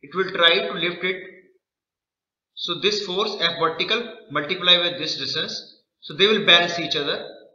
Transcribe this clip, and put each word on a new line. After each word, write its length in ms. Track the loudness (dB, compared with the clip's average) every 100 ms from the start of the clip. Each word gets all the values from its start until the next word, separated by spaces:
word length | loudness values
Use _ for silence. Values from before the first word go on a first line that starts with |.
It 120 | -8
will 160 | -4 -2
try 380 | 4 4 4 0
to 40 |
lift 280 | -2 -4 -4
it. 140 | -6 -6 -10 -20 _ _ _ _ _ _ _ _ _ _ _
So 260 | -12 -6 -2
this 240 | 0 0
force 320 | -4 -2 -2 0
F 180 | -2 0
vertical 560 | -2 0 -2 -2 -4 -12 -8
multiply 480 | -6 -4 -2 2 4
with 200 | 2 -4
this 180 | -6 -6
distance. 640 | -6 -6 -6 -8 -14 -20 _ _
So 140 | -16
they 120 | 2 4
will 200 | 4 6
balance 320 | 6 6 -2
each 180 | -2 -2
other. 320 | -2 -4 -8 -16 -20